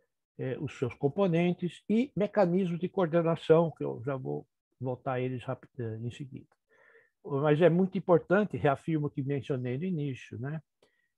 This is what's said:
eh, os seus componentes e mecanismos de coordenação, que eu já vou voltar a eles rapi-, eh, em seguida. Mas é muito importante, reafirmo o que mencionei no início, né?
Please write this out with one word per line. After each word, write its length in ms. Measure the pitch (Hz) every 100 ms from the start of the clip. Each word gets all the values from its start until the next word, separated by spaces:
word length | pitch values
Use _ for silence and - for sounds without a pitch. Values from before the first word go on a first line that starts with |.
| _ _ _ -
eh, 200 | 131 127
os 160 | 151 -
seus 140 | 123
componentes 880 | - 143 165 196 165 175 175 175 - _
e 200 | 214 262 -
mecanismos 640 | - - 185 180 185 170
de 80 | 180
coordenação, 840 | - 175 170 165 160 - 160 165
que 120 | -
eu 180 | 143 135 117
já 100 | 131
vou 320 | 135 147 - _ _ _
voltar 340 | 127 127 -
a 60 | 127
eles 240 | 127 127
rapi-, 240 | - 127 - -
eh, 180 | 113 110
em 100 | 117
seguida. 360 | - 139 131 - _ _ _ _ _ _ _ -
Mas 340 | 139 151 151
é 80 | 175
muito 280 | 165 190 196
importante, 580 | - 170 - 185 208 131
reafirmo 520 | 147 139 - 156 147
o 20 |
que 120 | -
mencionei 560 | 135 143 - 135 123 127
no 60 |
início, 560 | 190 170 143 123 - 110
né? 220 | 131 156 - _ _ _ _